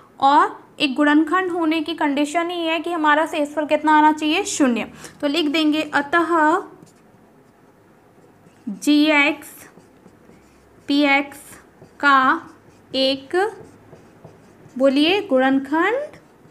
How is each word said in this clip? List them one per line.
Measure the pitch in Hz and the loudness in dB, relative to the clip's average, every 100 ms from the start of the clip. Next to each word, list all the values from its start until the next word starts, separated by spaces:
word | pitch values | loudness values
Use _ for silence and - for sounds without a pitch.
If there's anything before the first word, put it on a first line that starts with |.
| - - | -20 0
और | 269 294 339 - - - | 4 4 2 -2 -20 -6
एक | 285 | -4
गुणनखंड | 254 294 302 311 359 381 | 0 2 4 2 0 -2
होने | 349 320 330 | -2 -2 -2
की | 311 | -4
condition | 330 302 277 294 339 339 | -4 -2 -2 -2 -2 -4
ही | 349 330 | -4 -4
है | 330 | -4
कि | 320 | -4
हमारा | 339 302 294 320 | -2 2 2 0
शेषफल | 330 294 311 294 | -4 -4 -4 -2
कितना | 302 302 302 | -2 2 4
आना | 302 | 4
चाहिए? | 302 311 339 | 2 -2 -2
शून्य। | - - 269 220 - - - - | -4 0 0 0 -6 -14 -20 -6
तो | 294 | -4
लिख | 311 294 | -2 -2
देंगे | 320 302 302 302 | 0 0 0 -2
अतः | 285 285 339 330 339 302 359 - - - _ _ _ _ _ _ _ _ _ _ _ _ _ _ _ - _ - | -4 0 0 0 2 2 0 -4 -18 -20 _ _ _ _ _ _ _ _ _ _ _ _ _ _ _ -20 _ -14
जीएक्स | 190 294 294 302 294 285 311 - - - - - _ - - - - _ _ _ - - | -6 0 2 4 2 0 -2 -12 -20 -20 -20 -20 _ -20 -20 -20 -20 _ _ _ -18 -4
पीएक्स | 285 285 277 285 - - - - _ - - | 0 2 0 -2 -12 -20 -20 -20 _ -20 -2
का | 285 277 262 330 - - - - _ | 2 4 2 -2 -6 -20 -20 -20 _
एक, | 262 269 269 - 349 427 - - - - - - - - - - - - 247 | -4 -2 -4 -4 -4 -4 -6 -20 -20 -20 -20 -20 -20 -20 -20 -20 -20 -18 0
बोलिए, | 269 269 311 403 403 | 0 2 2 0 0
गुणनखंड | 262 262 269 269 311 381 508 605 - - _ _ | 0 2 0 -2 -2 0 -2 -6 -16 -20 _ _